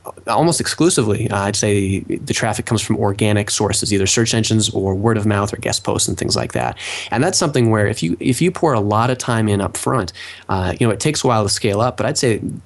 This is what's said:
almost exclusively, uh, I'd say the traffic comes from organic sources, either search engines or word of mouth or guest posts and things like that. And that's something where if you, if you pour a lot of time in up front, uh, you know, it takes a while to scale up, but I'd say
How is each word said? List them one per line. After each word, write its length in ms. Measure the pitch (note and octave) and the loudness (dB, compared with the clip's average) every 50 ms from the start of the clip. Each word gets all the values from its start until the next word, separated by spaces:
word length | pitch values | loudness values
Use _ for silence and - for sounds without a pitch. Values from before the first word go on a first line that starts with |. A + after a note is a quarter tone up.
| - - - - - | -20 -18 -18 -10 -6
almost 340 | - A#2 A#2 D#3 E3+ E3 - | -2 0 2 2 2 2 0
exclusively, 720 | - - - - D#3 F3+ F3+ - A#2+ G#2+ G#2 A2+ A2+ A#2 | -2 -4 -2 2 2 2 4 2 2 2 0 0 0 -2
uh, 120 | G#2 G2+ | 0 0
I'd 140 | G2 G2+ G#2 | 0 0 0
say 440 | - - G#2+ G2+ G2+ G2 G2 G2 F#2+ | 0 0 2 2 2 2 0 -2 -2
the 340 | - - F#2+ - - - - | -2 -4 -6 -6 -4 -4 -4
traffic 320 | - - A2+ A#2+ - A#2 | -2 -2 -2 -2 -4 -2
comes 160 | - A#2 G#2 | -2 -2 -2
from 160 | - - A2 G#2+ | 0 -2 -2 0
organic 540 | G#2+ G2+ G2 G#2 A2 G#2+ G#2 G#2 G2+ - | 0 -2 0 0 2 2 2 2 0 -2
sources, 420 | - - G#2+ G2 A2 - - - G#2 | -2 0 0 0 0 -2 -2 0 0
either 140 | G2 F#2+ F#2+ | 2 2 2
search 260 | - B2 A2+ A2+ - | 2 2 2 2 2
engines 380 | A2+ A2 - A2 A2 G#2 G2 | 0 2 2 2 2 2 0
or 240 | - G2+ F#2+ G2 F#2+ | -2 -2 -2 0 0
word 220 | F#2+ G2+ A#2 A2+ G#2+ | 0 2 2 2 2
of 100 | G#2 G#2+ | 2 2
mouth 260 | G#2 G2+ G#2 G2+ - | 2 2 0 -2 -4
or 40 | - | -4
guest 260 | A2 A#2 A2+ - - | -4 -4 -4 -4 -2
posts 240 | - - - - - | -2 -2 -2 -2 -2
and 100 | - - | -2 -4
things 180 | - - - | -2 -2 -2
like 180 | - A#1 - - | -2 -2 -4 -4
that. 260 | A#1+ B1 A#1+ - - - - - - - - | -4 -2 -2 -4 -6 -10 -10 -10 -10 -6 -4
And 120 | - A2+ C#3 | 0 0 0
that's 140 | F3+ - - | 2 2 2
something 320 | F#3 D#3 C#3 C3+ A#2+ A2+ | 0 2 2 2 4 4
where 160 | A2 G#2+ G#2 | 4 4 2
if 160 | G#2+ G#2+ - | 0 0 -2
you, 160 | - E2 - - | -2 -2 -2 -2
if 220 | - B2+ B2+ - | 0 0 0 2
you 80 | C3+ B2+ | 2 0
pour 240 | - - - D#3+ C3+ | 2 2 2 2 2
a 60 | A2 | 2
lot 320 | G2+ G2+ G#2 G#2+ A#2 B2 | 2 2 2 2 2 2
of 80 | C3 B2+ | 0 -2
time 280 | - - A#2+ A2+ A2 G#2 | -2 0 0 2 2 2
in 140 | G2+ G2 | 2 2
up 160 | G2 F2 - - | 0 -2 -4 -4
front, 360 | - B2+ C3 B2+ F#2+ E2+ - - - - - - - - | -2 -2 0 0 -2 -4 -8 -12 -16 -16 -16 -16 -8 -4
uh, 260 | G#2 F#2+ F#2 F2+ - - | -2 -2 0 -2 0 2
you 80 | B2+ A#2 | 2 2
know, 40 | |
it 80 | G#2 G#2+ | 2 0
takes 240 | - D3+ D3 - - | 0 -2 -2 0 2
a 40 | C3+ | 2
while 160 | A#2+ A2 G#2 | 2 2 2
to 60 | G2 | 0
scale 300 | - - - A2 G2 G2+ | 0 0 0 0 2 2
up, 160 | A2+ B2+ A#2 | 0 0 0
but 120 | - G#2+ A#2 | -2 -2 -2
I'd 100 | D3+ - | -2 0
say 240 | - B2 G#2+ F#2+ G2 F#2 - - - | 0 0 0 0 -2 -6 -8 -10 -12